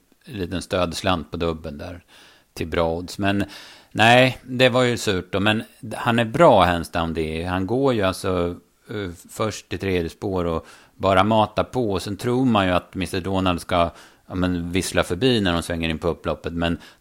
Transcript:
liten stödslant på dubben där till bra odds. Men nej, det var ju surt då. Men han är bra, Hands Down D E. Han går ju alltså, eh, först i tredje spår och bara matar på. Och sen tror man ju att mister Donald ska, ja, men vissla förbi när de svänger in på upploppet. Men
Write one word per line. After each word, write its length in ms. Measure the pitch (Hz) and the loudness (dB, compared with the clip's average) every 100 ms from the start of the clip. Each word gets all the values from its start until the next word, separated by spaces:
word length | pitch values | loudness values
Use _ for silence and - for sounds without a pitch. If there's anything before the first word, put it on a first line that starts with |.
| _ _ - | _ _ -16
liten 280 | 113 87 90 | -8 -6 -6
stödslant 680 | - 95 87 80 98 90 73 | -2 0 0 -2 -2 -2 -4
på 60 | 87 | -4
dubben 400 | 82 80 80 73 | -4 -4 -8 -12
där 260 | 87 87 _ - - _ _ | -14 -16 _ -20 -20 _ _
till 140 | - 87 | -10 -6
bra 260 | 80 82 | 0 0
odds. 240 | 82 87 - | -2 -6 -4
Men 260 | 98 98 98 - - - _ | -2 -2 -4 -8 -20 -20 _
nej, 460 | - 110 123 131 123 | 2 6 6 6 0
det 260 | - 127 127 | -10 2 2
var 140 | 120 | 4
ju 140 | 127 117 | 0 0
surt 300 | - 92 87 | -2 -2 -2
då. 80 | 98 | -2
Men 240 | 101 110 113 _ 113 110 | 0 0 -4 _ -12 -6
han 240 | - 117 | 0 0
är 60 | 113 | 0
bra, 380 | 123 165 113 | 4 6 8
Hands 260 | 90 87 80 | 6 2 -2
Down 240 | 87 82 | -4 -2
D 80 | 82 | -2
E. 240 | 78 80 87 | -4 -4 -4
Han 220 | 90 92 | -4 -2
går 260 | 123 139 | 0 0
ju 80 | 120 | 0
alltså, 540 | 95 92 98 92 87 87 _ _ _ | 0 -2 -2 -2 -2 -4 _ _ _
eh, 200 | 110 98 87 - | -8 -8 -10 -18
först 440 | - 110 - - | -4 -4 -4 -10
i 40 | 90 | -6
tredje 320 | 95 90 85 | -2 0 -2
spår 360 | - 104 92 85 | -6 -6 -2 -2
och 200 | 80 - - _ _ | -4 -6 -20 _ _
bara 280 | 92 95 | 2 4
matar 400 | 101 110 107 - | 4 4 2 0
på. 280 | 90 127 113 | -2 -2 -2
Och 100 | 95 | -4
sen 160 | 107 98 | -6 -6
tror 280 | 120 123 131 | -2 0 4
man 200 | 107 95 | 4 4
ju 60 | |
att 240 | 87 - 95 | 2 -2 -8
mister 260 | 87 95 | -4 -4
Donald 400 | 90 95 92 85 | -2 0 0 -2
ska, 280 | - 90 85 - - _ _ | 0 0 0 -2 -20 _ _
ja, 80 | 92 | -2
men 360 | 90 90 85 | -2 -2 -2
vissla 320 | 90 87 92 | -4 -2 -2
förbi 380 | 82 90 131 120 | -2 0 2 2
när 120 | 98 | 2
de 100 | 85 | -2
svänger 260 | 80 85 82 | -2 -4 -2
in 100 | 80 | -2
på 80 | 85 | -4
upploppet. 460 | 78 85 78 82 | -4 -6 -6 -6
Men 240 | 85 85 82 - _ | -4 -2 -2 -8 _